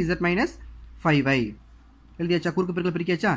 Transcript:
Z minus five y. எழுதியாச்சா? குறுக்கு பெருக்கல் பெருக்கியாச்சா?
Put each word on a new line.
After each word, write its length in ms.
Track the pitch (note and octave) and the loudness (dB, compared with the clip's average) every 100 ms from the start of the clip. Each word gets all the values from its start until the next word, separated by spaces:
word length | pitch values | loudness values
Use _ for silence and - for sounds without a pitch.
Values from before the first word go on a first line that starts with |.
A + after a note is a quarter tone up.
Z 200 | E3+ F3+ | 2 2
minus 300 | F3 F3+ E4+ - - - - - | 2 2 0 -4 -18 -18 -20 -2
five 280 | E3+ D3+ C3 | 2 4 4
y. 140 | C3+ G#2+ - - - - - - - | 2 0 -6 -20 -20 -20 -20 -18 -6
எழுதியாச்சா? 360 | E3+ E3+ F3 | -2 -2 -2
குறுக்கு 220 | F#3 F#3 F3 | -2 -2 0
பெருக்கல் 200 | F3+ E3+ | -2 -2
பெருக்கியாச்சா? 360 | F3 E3+ G#3+ | -2 0 0